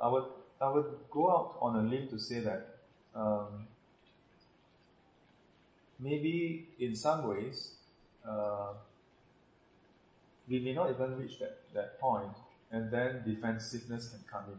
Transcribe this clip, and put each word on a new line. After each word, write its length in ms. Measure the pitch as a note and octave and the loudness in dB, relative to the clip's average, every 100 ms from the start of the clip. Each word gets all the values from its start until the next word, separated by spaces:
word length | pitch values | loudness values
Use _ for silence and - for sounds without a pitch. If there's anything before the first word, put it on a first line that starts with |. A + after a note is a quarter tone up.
I 60 | A#2+ | 4
would, 180 | C3 C3 - - - | 4 2 -6 -16 0
I 100 | C3+ | 4
would 400 | C#3+ D3 - - | 4 2 -2 -4
go 200 | C#3+ F3 | 4 6
out 280 | E3+ - - | 6 2 0
on 160 | A#2+ A2+ | 2 4
a 60 | |
limb 260 | A2 C3 C3+ | 4 2 -2
to 100 | A2 | -6
say 200 | - A#2+ | -4 -2
that, 400 | G#2+ F#2+ - - - _ _ | -2 -2 -6 -16 -20 _ _
um, 540 | A2+ G#2+ G#2 G#2 G#2 A2 - _ _ _ _ _ _ _ _ _ _ _ _ _ _ _ _ _ _ _ _ _ - | -2 2 2 0 -8 -12 -16 _ _ _ _ _ _ _ _ _ _ _ _ _ _ _ _ _ _ _ _ _ -10
maybe 720 | C3 D3 D#3 E3+ E3+ E3 - - | 0 2 4 2 0 -2 -8 -4
in 160 | B2 A2 | -2 2
some 320 | D3+ D#3+ B2 | 4 4 2
ways, 500 | G2+ A#2 C3 - - _ _ _ _ A2+ | 0 -2 -6 -10 -16 _ _ _ _ -6
uh, 480 | G#2+ G#2 G#2 G2+ G#2+ G#2+ - _ _ _ _ _ _ _ _ _ _ _ _ _ _ - | -2 0 -2 -4 -8 -14 -20 _ _ _ _ _ _ _ _ _ _ _ _ _ _ -2
we 120 | B2+ | -2
may 140 | B2+ | 0
not 160 | C3+ F3+ | 2 2
even 280 | B2 C3 C3 | 2 0 -2
reach 220 | A#2 - | -6 -6
that, 180 | - - - | -8 -8 -6
that 260 | G#2 G2+ - | -4 -4 -2
point, 320 | C3 G#2+ G2 - - - - | 0 2 -2 -10 -18 -20 -6
and 200 | A2+ A2 | -4 0
then 320 | A#2+ B2+ C3 A2 | 2 2 0 -2
defensiveness 840 | G#2+ A#2 A2 - A#2 - A#2 A#2 | -2 0 -2 -4 -8 -6 -6 -6
can 100 | G#2+ - | -12 -10
come 140 | G#2 | -10
in 120 | G2+ | -8